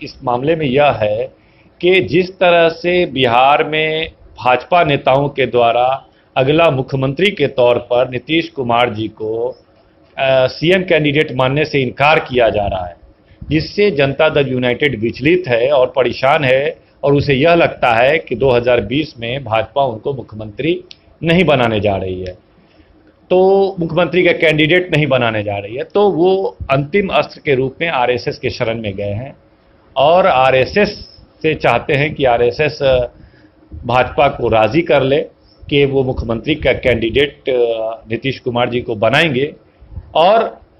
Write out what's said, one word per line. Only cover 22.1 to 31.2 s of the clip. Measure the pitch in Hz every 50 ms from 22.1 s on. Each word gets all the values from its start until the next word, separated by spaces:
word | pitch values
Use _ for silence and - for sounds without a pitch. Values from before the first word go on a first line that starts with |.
| 92 92
है, | 90 90 - - _ _ _ _ _ _ _ _ - _ _ _ _ _ _ _ _ -
तो | 180 185 190 190 196 196 196 190 196 175
मुख्यमंत्री | 165 156 147 175 175 170 170 185 160
का | 175
candidate | 160 - 165 156 156 151 156 151 180 180 180 180 156
नहीं | 147 151
बनाने | 147 131 123 120 113 110 107
जा | 101 101 101
रही | 101 101 101 113
है। | 135 156
तो | - - 202 208 202
वो | 165 151 175 185 190 190 190 - - - - -
अंतिम | 139 143 143 143 - 202 196 170
अस्त्र | 135 147 - - - - -
के | 151 135
रूप | 127 135 127 - -
में | 170 170
आरएसएस | 151 127 123 123 123 110 - 147 - -
के | - 117
शरण | - - 123 110 113 117
में | 110 101 95
गए | 101 101 101
हैं | 101 110 131 139 - _ _ _ _ _ _ _ _ _ _ _ -
और | 131 135 156 170 185 190
आरएसएस | 185 135 131 131 131 131 131 123 - - 202 202 208 - - - - - -